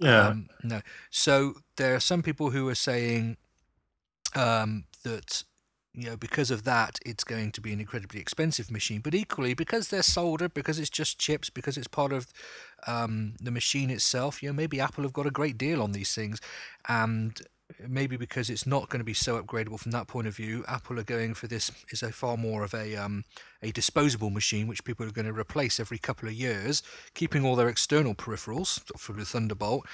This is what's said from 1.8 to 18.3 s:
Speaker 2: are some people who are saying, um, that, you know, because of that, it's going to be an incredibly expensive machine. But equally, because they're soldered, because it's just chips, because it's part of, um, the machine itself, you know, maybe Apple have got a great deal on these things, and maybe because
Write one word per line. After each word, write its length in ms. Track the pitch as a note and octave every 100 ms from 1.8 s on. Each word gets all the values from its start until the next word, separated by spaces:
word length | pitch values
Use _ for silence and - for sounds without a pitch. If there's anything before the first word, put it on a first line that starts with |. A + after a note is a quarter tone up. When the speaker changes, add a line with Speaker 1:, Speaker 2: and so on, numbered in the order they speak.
| C3 B2+
Speaker 2:
are 40 |
some 220 | - F3+
people 280 | D#3+ D3 D3
who 180 | C3+ C3
are 80 | A#2+
saying, 600 | - B2 A#2+ A#2 A2+ A2+ _ _ _ _ _ _ _ _ - C#3
um, 480 | A#2+ A2+ G#2+ G#2+ - -
that, 400 | B2 A2+ - - - _ _ _ _
you 160 | - A#2+
know, 80 | A2+
because 360 | A2+ - B2+
of 100 | A#2
that, 380 | A2+ A#2+ A2 -
it's 200 | - A2
going 260 | - A2+ G#2+
to 100 | G#2
be 120 | G#2+
an 80 | G#2
incredibly 400 | G#2 A#2+ G2 G#2
expensive 500 | F#2+ - D#3+ D3 A2
machine. 300 | G#2+ - G#2+
But 140 | D3
equally, 400 | F3+ G#3+ - B2+
because 340 | B2+ - A#3 G#3+
they're 140 | G3
soldered, 520 | - - F3 D#3 F3
because 240 | D3 C#3 D#3
it's 120 | D3
just 280 | - D3 -
chips, 320 | - D3+ -
because 260 | - C#3+ C#3
it's 120 | B2
part 240 | - C#3
of, 160 | C#3 B2 - - - - - -
um, 480 | A#2+ A#2 A2 G#2+ A2+
the 100 | A#2+
machine 400 | A#2+ - C#3+ C3
itself, 520 | G#2+ - B2+ C#3 -
you 60 | C#3+
know, 60 |
maybe 260 | C#3+ D#3+ C3+
Apple 220 | C3+ -
have 100 | C#3
got 140 | C3 C#3+
a 40 |
great 280 | C#3+ D3+ A2+
deal 240 | C3+ E3
on 100 | G#2
these 220 | G2+ F#2+
things, 260 | - G#2+ G#2+ - - - - -
and 540 | A#2 A2+ A2+ A2 - - _ - - B2
maybe 300 | C3 C3+ B2
because 340 | A#2+